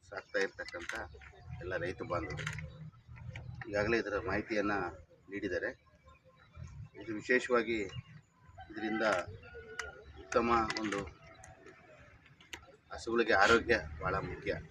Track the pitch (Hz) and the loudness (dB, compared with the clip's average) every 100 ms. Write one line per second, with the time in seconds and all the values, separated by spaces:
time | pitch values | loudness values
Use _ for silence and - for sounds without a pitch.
0 | - 98 - 101 98 - 87 87 85 110 | -10 -12 -2 0 0 -2 -10 -8 -8 -8
1 | 95 - - - - 80 90 92 87 95 | -8 -12 -18 -20 -12 -10 -4 -2 -2 -4
2 | 85 87 82 - - 80 - - - - | -2 -2 -2 -6 -6 -6 -10 -12 -16 -18
3 | - - - - - - - 101 104 117 | -18 -14 -12 -10 -10 -10 -2 0 2 2
4 | 101 101 90 101 110 107 101 101 90 78 | 2 -2 0 -2 0 0 2 0 -2 -6
5 | - - - 98 98 87 101 - _ - | -18 -20 -10 -6 -2 -2 -2 -8 _ -20
6 | - - 523 - - - - - - - | -20 -20 -20 -20 -20 -14 -14 -12 -14 -14
7 | 110 107 - 127 123 123 110 113 95 - | -8 -8 4 4 6 2 4 0 -2 -8
8 | - - _ _ - - - 156 107 110 | -14 -20 _ _ -20 -20 -14 -6 -2 2
9 | 110 92 87 - - - - - - - | 4 2 0 -12 -16 -16 -14 -10 -10 -10
10 | - - - 123 117 117 113 110 107 101 | -18 -18 0 0 4 4 2 -2 -2 -2
11 | 98 - - - - - - - - - | -6 -12 -20 -20 -20 -20 -20 -20 -20 -20
12 | - - - - - - - - _ 98 | -20 -20 -20 -20 -16 -14 -14 -20 _ -8
13 | - 117 110 101 101 117 110 113 87 - | 0 2 6 8 10 10 8 4 4 -4
14 | 92 95 92 - 101 82 - | 0 0 -2 -4 -2 -4 -6